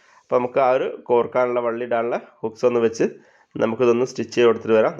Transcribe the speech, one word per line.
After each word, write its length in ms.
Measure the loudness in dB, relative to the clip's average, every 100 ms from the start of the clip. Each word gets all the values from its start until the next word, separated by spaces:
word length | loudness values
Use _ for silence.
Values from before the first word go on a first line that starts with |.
| _ _
അപ്പോൾ 140 | _ -2
നമുക്ക് 200 | 0 0 2
ആ 40 | 2
ഒരു 100 | -2 -8 0
കോർക്കാനുള്ള 520 | 0 2 0 0 -2 -4
വള്ളി 180 | -4 -4
ഇടാനുള്ള 300 | -4 -2 -6 -8 _
ഹുക്സ് 220 | -12 -2 0
ഒന്ന് 120 | 2 0
വെച്ച് 180 | 0 -4 -4 _ _ _ -4
നമുക്കിതൊന്ന് 420 | -2 2 2 2 -2
സ്റ്റിച്ച് 220 | -6 -4 2
ചെയ്ത് 120 | 2
കൊടുത്തിട്ട് 260 | 2 2 2
വരാം. 140 | 2 -2